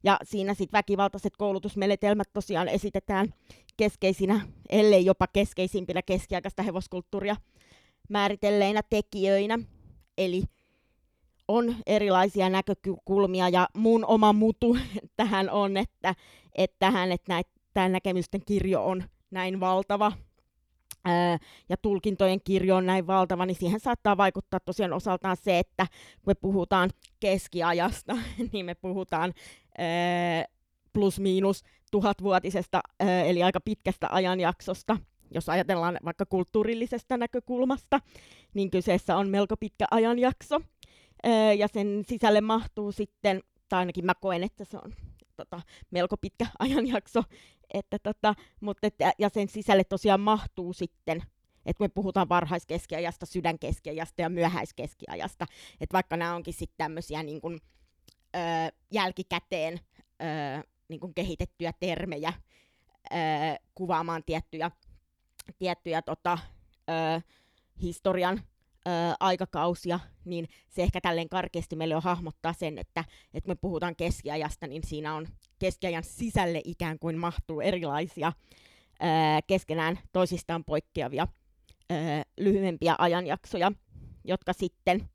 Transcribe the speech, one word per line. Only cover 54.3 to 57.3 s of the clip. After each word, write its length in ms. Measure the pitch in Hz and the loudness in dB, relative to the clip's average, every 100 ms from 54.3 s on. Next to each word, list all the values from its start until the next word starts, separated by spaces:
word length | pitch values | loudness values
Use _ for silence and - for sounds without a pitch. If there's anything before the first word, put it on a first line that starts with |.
| 175 170 180 110 - 123 _ - 85 120 - 175 - - - | 0 0 -2 -8 -10 -14 _ -14 -10 -10 -8 -12 -12 -20 -12
että 120 | 175 | -2
vaikka 240 | 190 185 165 | -2 0 -4
nämä 180 | 170 175 | -4 -4
onkin 180 | 170 | -8
sit 180 | 170 165 - | -10 -12 -6
tämmösiä 460 | 156 160 165 151 | -6 -6 -8 -10
niin 180 | 156 | -8